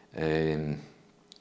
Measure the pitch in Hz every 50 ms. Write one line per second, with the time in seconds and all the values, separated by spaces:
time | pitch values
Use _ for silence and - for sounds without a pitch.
0 | - - - - - 80 - - 156 80 - - - 76 - 151 - - - -
1 | - - - - - - - -